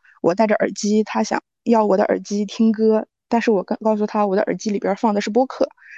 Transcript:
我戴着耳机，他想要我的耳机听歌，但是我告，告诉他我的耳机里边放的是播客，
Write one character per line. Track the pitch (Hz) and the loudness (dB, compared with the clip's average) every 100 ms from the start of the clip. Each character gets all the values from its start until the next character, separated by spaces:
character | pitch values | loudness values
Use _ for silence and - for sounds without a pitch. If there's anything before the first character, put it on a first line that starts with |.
| _ _ | _ _
我 | - | 0
戴 | 190 220 | 2 2
着 | - | 2
耳 | - | 0
机， | 202 202 214 | -2 0 0
他 | 214 220 | 0 -2
想 | 220 - - _ | -4 -4 -6 _
要 | - 226 214 | 0 2 2
我 | 190 | 2
的 | |
耳 | - 190 | 2 -2
机 | 190 202 | -2 -4
听 | 202 - 226 | -4 0 2
歌， | 220 220 220 - _ - | 2 2 2 -2 _ -4
但 | 233 | 0
是 | 233 | 2
我 | 202 | 0
告， | - 226 | 0 -4
告 | 220 208 | -2 0
诉 | |
他 | 208 214 208 | -2 0 0
我 | 190 | 0
的 | |
耳 | - 180 | 0 -2
机 | 226 | -4
里 | 202 | -2
边 | 185 196 | -2 0
放 | 233 | 0
的 | 208 | 0
是 | 214 | 0
播 | 220 262 | 0 0
客， | - - _ - | -4 -18 _ -20